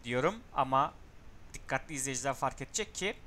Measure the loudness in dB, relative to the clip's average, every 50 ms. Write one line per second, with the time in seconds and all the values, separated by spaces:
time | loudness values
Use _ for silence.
0 | -2 2 2 4 4 4 2 0 -10 -4 2 2 4 6 6 6 6 4 2 -10
1 | -18 -16 -16 -16 -16 -16 -16 -14 -14 -12 -12 -12 -4 0 0 0 0 -2 -4 -2
2 | -2 0 -2 0 0 0 2 2 2 0 0 -2 -8 -4 -2 -2 -2 -2 -2 -2
3 | -2 -2 -2 -4 -10